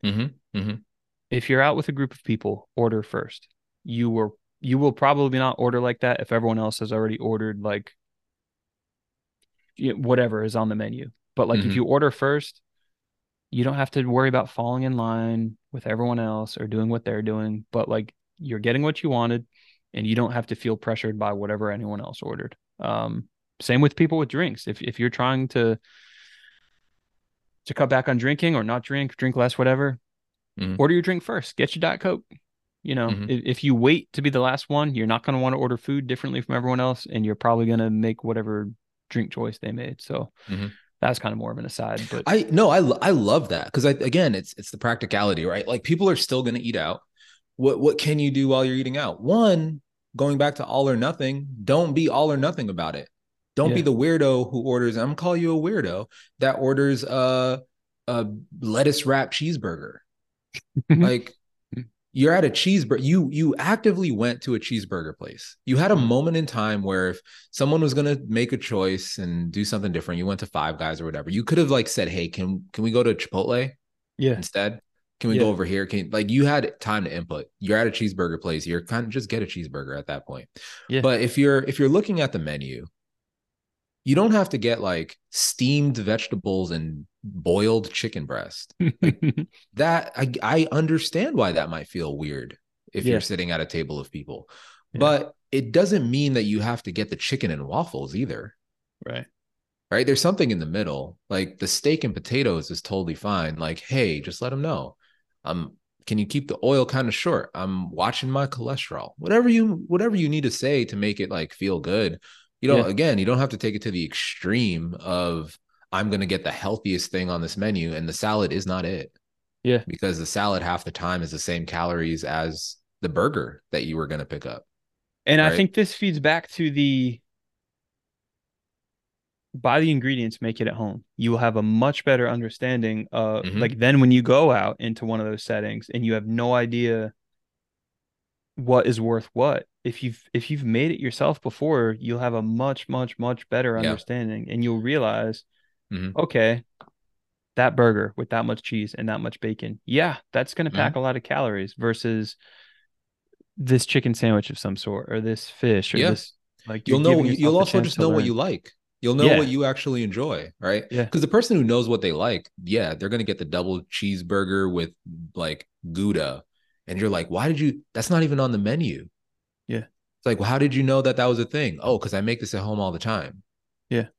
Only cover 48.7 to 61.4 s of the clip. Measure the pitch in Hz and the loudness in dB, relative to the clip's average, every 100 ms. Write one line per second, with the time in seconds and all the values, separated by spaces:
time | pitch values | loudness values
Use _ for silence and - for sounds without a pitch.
48.7 | 131 131 135 131 82 117 214 220 175 160 | 0 -2 -4 -6 -4 2 4 6 4 0
49.7 | 151 _ _ _ - 139 143 143 139 - | -6 _ _ _ -2 0 2 2 0 -2
50.7 | 131 139 120 127 165 135 139 143 123 101 | 2 2 2 0 -2 -4 -4 -8 -10 2
51.7 | 143 170 147 160 120 156 143 143 - 110 | 4 4 2 2 2 2 2 0 -2 -6
52.7 | 87 80 71 71 _ _ _ _ - 151 | -4 -4 -6 -12 _ _ _ _ 2 2
53.7 | 175 143 117 147 165 139 127 123 127 127 | 4 2 2 4 4 4 4 0 -2 0
54.7 | 123 120 113 120 151 175 175 170 160 160 | 2 2 0 -2 -2 0 2 2 2 0
55.7 | 208 104 90 117 - - _ 135 131 131 | 0 -2 -4 -8 -16 -20 _ 0 2 2
56.7 | 135 139 131 117 131 127 127 127 131 - | 4 4 2 0 0 2 2 0 -2 -8
57.7 | _ _ _ - 120 107 107 - - 117 | _ _ _ -4 -2 -2 -6 -14 -8 -2
58.7 | 110 143 143 127 135 127 - 151 160 98 | 2 4 2 2 2 0 -2 -4 -4 -4
59.7 | 82 62 - _ _ _ _ _ - _ | -8 -12 -18 _ _ _ _ _ -18 _
60.7 | - - 160 170 127 - _ | -6 4 6 6 4 -2 _